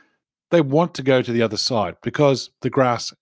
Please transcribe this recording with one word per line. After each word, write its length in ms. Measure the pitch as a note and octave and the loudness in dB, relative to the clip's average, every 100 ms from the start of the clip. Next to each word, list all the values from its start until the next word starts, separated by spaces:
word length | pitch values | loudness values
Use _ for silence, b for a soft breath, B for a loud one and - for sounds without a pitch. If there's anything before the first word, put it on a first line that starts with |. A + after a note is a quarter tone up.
| b b b _ - | b b b _ -2
they 80 | E3+ | 0
want 340 | C#3 D3 F3 - | 2 0 0 -2
to 80 | |
go 180 | C3+ C3 | 0 0
to 100 | B2 | 2
the 100 | A#2 | 0
other 140 | A2 G#2 | 0 -2
side 400 | - A#2 F2+ - | -2 -2 -4 -6
because 460 | B2 - C#3+ B2+ - _ | -6 2 2 2 -4 _
the 100 | B2 | -2
grass 440 | C3+ B2+ A#2 - - | 2 2 0 -6 -8